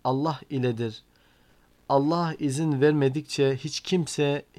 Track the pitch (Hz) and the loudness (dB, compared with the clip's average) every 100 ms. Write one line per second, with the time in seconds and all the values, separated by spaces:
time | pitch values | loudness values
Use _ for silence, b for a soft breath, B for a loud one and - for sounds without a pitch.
0 | 127 131 156 143 - 139 123 113 117 110 | -2 -2 -2 -4 -6 -2 -2 -2 -6 -8
1 | - b b b b b b _ - 139 | -18 b b b b b b _ 0 2
2 | 143 170 170 156 147 135 160 139 147 151 | 2 2 0 -2 -4 -2 0 4 4 4
3 | 135 143 143 - 139 131 151 - - 185 | 2 0 -4 0 0 0 -4 -10 -2 -2
4 | 151 - 143 143 - | 0 -2 0 -2 -6